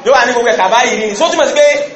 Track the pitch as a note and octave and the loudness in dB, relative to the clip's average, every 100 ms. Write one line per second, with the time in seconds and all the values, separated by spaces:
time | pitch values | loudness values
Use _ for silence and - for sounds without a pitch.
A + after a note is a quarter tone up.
0 | G#3+ C4+ A#3+ A#3+ A#3 G#3+ F#3 A3+ B3 G#3 | 0 2 2 0 0 0 0 0 0 -2
1 | A3 G3+ E4 E4+ C#4 D4 D4 C#4+ - | -4 -2 -2 0 0 2 2 2 -4